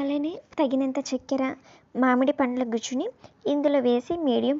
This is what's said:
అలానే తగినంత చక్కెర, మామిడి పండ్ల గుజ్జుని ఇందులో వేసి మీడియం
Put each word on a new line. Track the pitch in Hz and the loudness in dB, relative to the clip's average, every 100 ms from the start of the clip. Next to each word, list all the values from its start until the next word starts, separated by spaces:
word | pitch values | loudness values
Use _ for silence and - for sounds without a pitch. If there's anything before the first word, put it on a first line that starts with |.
అలానే | 277 285 302 370 - - | -2 -2 -4 -8 -8 -2
తగినంత | 277 262 269 277 269 | 0 0 0 -2 -4
చక్కెర, | 254 - 269 262 262 - - _ 226 254 | -6 -4 -2 -2 -6 -16 -20 _ 0 2
మామిడి | 247 269 277 | 4 2 2
పండ్ల | 254 247 240 226 | 0 -2 -2 -4
గుజ్జుని | - 254 427 - - _ - 285 | -4 -6 -6 -10 -20 _ -2 0
ఇందులో | 285 285 247 | 2 2 2
వేసి | 240 - 339 294 | 2 0 -2 0
మీడియం | 233 233 294 | 0 0 -2